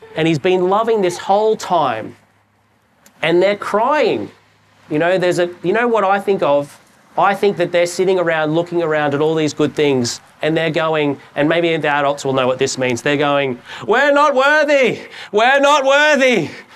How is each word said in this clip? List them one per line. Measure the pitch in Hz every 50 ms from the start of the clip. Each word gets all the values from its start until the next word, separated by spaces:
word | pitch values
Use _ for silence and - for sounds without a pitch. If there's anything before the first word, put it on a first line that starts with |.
| - - - 160
and | 160 165
he's | 165 147
been | - 185 185 185 180 180
loving | 196 214 226 233 226 214
this | 190 175 175 -
whole | - - 196 208 214 220 220
time. | 214 - - 190 165 147 131 113 110 107 104 104 _ _ _ _ _ _ _ _ _ _ _ _ _ _ _ _ _ _ - _ -
And | - 160 165 175
they're | 185 196 202
crying. | 202 - - - 208 226 247 294 302 262 196 147 113 98 - - _ _ _ _ _ _ _ _ _ _ -
You | 156 151
know, | 165 175 190 185
there's | 175 180 165 175
a, | 175 175 175 - -
you | 170
know | 196 226 240 247
what | 226 214 202
I | 190 196 202
think | 196 208 196 180 175
of? | 147 143 143 143 147 - - _ _ _ _ _ _ - -
I | 170 196 196
think | 196 - 202 190
that | 156 175 165
they're | 175 175 175
sitting | 175 - - 185 185 190 180
around | 175 165 160 160 156 151 156
looking | 165 170 170 175 170
around | 170 156 156 151 147 147 143
at | 147
all | 151 156 160
these | 160 156 147 147
good | - 151 143 143
things, | - 151 143 139 127 120 117 - - - - - -
and | - 156 160 165
they're | 160 165
going, | 147 165 160 160 160 156 151 143 139 127 - - -
and | 147 147 156
maybe | 165 170 170 170 165 160
the | 147 151
adults | 143 147 143 139 143 - -
will | 135 135
know | 131 127 127
what | 127 127
this | 135 131 - 131
means. | 127 127 123 117
They're | - 147 147
going, | 139 151 143 143 143 139 135 123 - - - - - - -
"We're | 226 254 285 294
not | 285 285 294 302 269
worthy. | 254 262 277 302 311 302 294 294 277 262 208 - - - - - - - -
We're | - 208 226 254 269 277
not | 277 277 294 294 262
worthy. | 269 277 285 302 302 302 254 269 254 247 190 151 123 - - - _ -